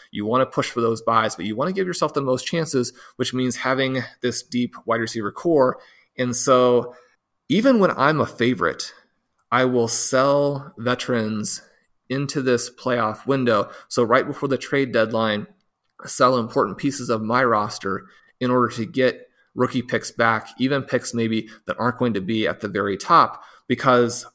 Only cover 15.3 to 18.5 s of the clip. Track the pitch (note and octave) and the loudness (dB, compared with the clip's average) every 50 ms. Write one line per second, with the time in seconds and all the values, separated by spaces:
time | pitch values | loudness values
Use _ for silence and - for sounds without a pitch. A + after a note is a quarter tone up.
15.3 | G#2 G#2 G#2+ - _ _ _ _ _ _ _ _ _ _ - - - - C#3 B2+ | 0 -2 -4 -8 _ _ _ _ _ _ _ _ _ _ -8 -4 0 2 4 4
16.3 | C3 B2 A2+ A2+ - C#3+ A#2 G#2 - - - C#3+ C3+ - B2 A#2+ A#2 A2 A2 G#2+ | 4 2 0 -2 0 0 0 0 -2 -4 -4 -4 -4 -4 -4 -2 -2 -2 -2 0
17.3 | A#2 B2 C3 A#2+ A2+ G#2+ G#2 G#2+ - - - G2 F#2+ F#2+ - - _ _ _ _ | 0 2 2 2 2 2 0 -2 -6 -8 -6 -6 -6 -6 -8 -12 _ _ _ _
18.3 | _ - B2+ B2 | _ -6 -2 0